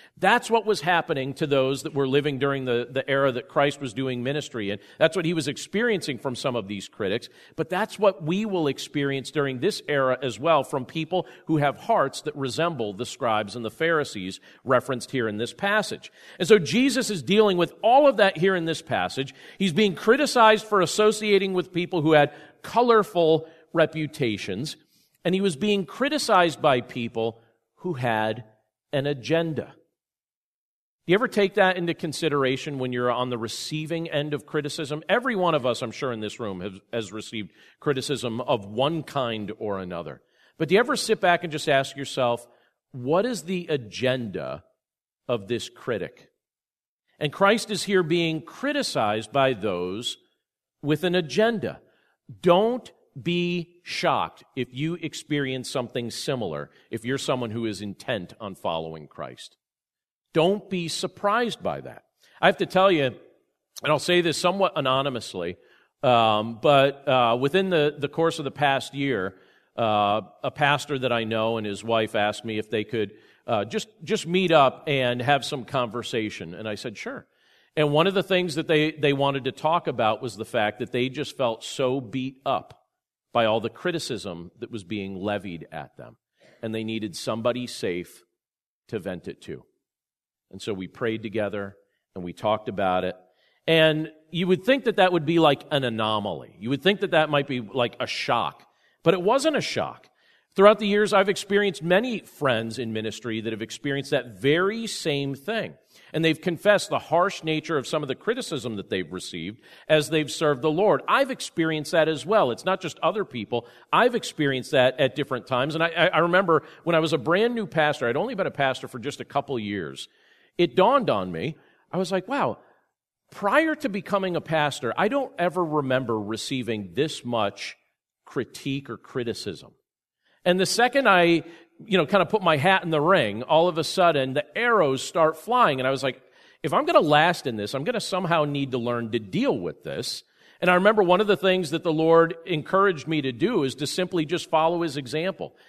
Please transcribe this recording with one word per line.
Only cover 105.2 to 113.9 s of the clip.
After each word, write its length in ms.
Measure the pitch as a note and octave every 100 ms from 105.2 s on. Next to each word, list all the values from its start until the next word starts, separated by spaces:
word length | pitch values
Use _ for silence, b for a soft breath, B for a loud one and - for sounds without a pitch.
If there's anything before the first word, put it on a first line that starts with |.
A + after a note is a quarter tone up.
| C#3
thing. 400 | C#3 G3 A3+ B2 - b b b
And 120 | E3
they've 160 | D#3+ D#3
confessed 480 | F#3 E3 G3+ G3+ -
the 100 | C#3
harsh 460 | - D#3+ F#3+ -
nature 340 | D#3+ D#3 D3+ D#3
of 80 | B2
some 160 | D#3
of 60 | C#3+
the 60 |
criticism 640 | B2+ - B3 - D3 B2 G#2
that 140 | -
they've 220 | G2 D#2
received 480 | F#2 - F2 E2+ A2+ B B -
as 220 | D#3 C#3+
they've 220 | D#3 D3
served 320 | - D#3 C3+
the 80 | D#3
Lord. 320 | D#3 G#3 C#3 -
I've 240 | A#3 C4
experienced 640 | B3+ - - D#3+ D#3 D3
that 160 | E3+ D#3
as 180 | D3+ C3+
well. 240 | G#3+ C#3
It's 140 | A2
not 160 | F3+ F#3
just 180 | E3 -
other 240 | D#3+ G3+
people. 420 | F#3+ B2 G2 A#2+ B B B